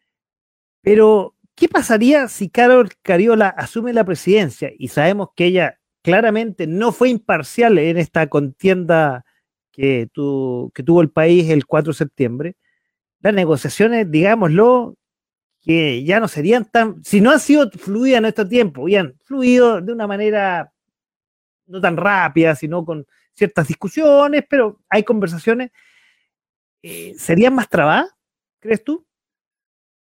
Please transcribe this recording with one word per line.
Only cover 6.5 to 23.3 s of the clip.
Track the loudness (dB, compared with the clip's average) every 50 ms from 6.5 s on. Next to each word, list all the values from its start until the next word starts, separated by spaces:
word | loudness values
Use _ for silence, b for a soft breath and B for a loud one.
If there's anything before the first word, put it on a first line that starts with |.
| -8 -8 -8 -6
no | -4 -2 -2 -2 -2
fue | 0 0 0
imparcial | 0 -2 _ -4 -4 -4 -4 -6 -4 0 2 2 4 2
en | 2 0 0 -2
esta | -4 -2 -2 -2 -2 0
contienda | -2 -2 -2 -2 -8 _ 0 0 0 0 0 0 0 2 2 0 -2 -6 -12 _ _ _ _ _ _ _ _ _ _
que | -4 -2 -2 -2 -2 -4 -6 -8
tu-, | -6 -6 -4 -4 -4 -4 -6 -6 -8 -8 -10 _
que | -10 -2
tuvo | 2 4 4
el | 4 2
país | 0 0 2 4 4 2 2 2
el | 0 0 0
cuatro | 0 -2 -2 -2 -2
de | -4 -6
septiembre. | -6 -8 _ -4 -4 -4 -4 -6 -10 -12 -12 _ _ _ _ _ _ _ _ _ _ _ _ _
Las | -2 -2 0
negociaciones, | 0 0 0 0 -2 -2 -6 -2 0 0 0 0 0 -2 0
digámoslo, | 0 0 2 2 2 2 0 0 2 4 4 4 4 2 0 -4 -12 _ _ _ _ _ _ _ _ _ _ _ _ _
que | _ -2 0 0 0 0 -2 -4 -2
ya | 0 0 0
no | 0 -2
serían | -6 -4 -2 0 0 0 0
tan, | _ -2 0 0 -2 -4 -10 -10
si | 0 2 4
no | 4 4
han | 4 2
sido | 2 2 2 2 2 0
fluidas | -4 -14 -10 -8 -6 -2 0 2 2 2
en | 2
este | 0 -2 -4 -4
tiempo, | -2 0 0 0 0 -2 -6 -4
habían | 0 0 0 0 -2 -8 _ _
fluido | -12 -8 -2 0 2 4 4 4 4 2 0
de | -4 -8
una | -8 -8 -6 -6
manera | -6 -4 -2 -2 -2 -2 -2 -2 -4 -4 -8 _ _ _ _ _ _ _ _ _ _ _ _ _ _ _ _ _ _ _ _ _
no | -12 -4
tan | -4 -4 -2 -2
rápida, | -2 -2 0 0 -2 -2 0 0 2 2 0
sino | -2 -6 -8 -8 -8 -8
con | -8 -10 -12 -12 _ _ _ _ _